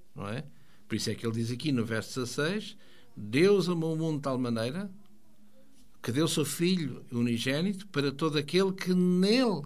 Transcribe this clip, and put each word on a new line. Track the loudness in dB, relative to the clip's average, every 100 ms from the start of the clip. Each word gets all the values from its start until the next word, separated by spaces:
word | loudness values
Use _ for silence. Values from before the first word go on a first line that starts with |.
| -14
não | -10 -8
é? | -8 -8 -14 -18 -18 -6
Por | -4
isso | -2
é |
que | -2 -2
ele |
diz | -2 -2
aqui | -2 0
no | 2
verso | 2 -2 -4 -6
dezasseis, | -4 -2 0 -2 -6 -12 -16 -16 -16 -12
"Deus | 0 6 6 6 4
amou | 2 0
o | 0
mundo | 0 0
de |
tal | 0 0
maneira | 0 0 0 -2 -8 -10 -16 -18 -18 -18 -18 -18 -18 -18 -18 -8
que | -2
deu | 0
o | 2
seu | 2
Filho | 0 2 2 2 0 -6 -4
unigênito | 0 2 2 2 2 0 -2 -4
para | 0 0
todo | 0 0 2
aquele | 2 4 2
que | 0 2
nele | 4 6 6 6 6 4 0